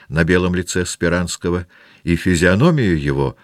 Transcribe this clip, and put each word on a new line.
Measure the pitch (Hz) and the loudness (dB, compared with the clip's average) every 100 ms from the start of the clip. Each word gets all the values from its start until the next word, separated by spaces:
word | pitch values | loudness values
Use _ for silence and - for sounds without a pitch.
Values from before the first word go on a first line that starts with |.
| - | -4
на | 76 | 0
белом | 82 90 90 90 | 2 2 2 -2
лице | 87 92 | -4 -4
Спиранского, | 87 - 87 85 87 - 90 87 87 _ _ _ | -4 -4 -2 0 -2 -6 -4 -4 -6 _ _ _
и | - 85 | -2 0
физиономия | 92 85 90 95 165 156 107 | 2 2 4 4 2 2 0
его | 80 71 69 67 - | 0 -2 -2 -4 -6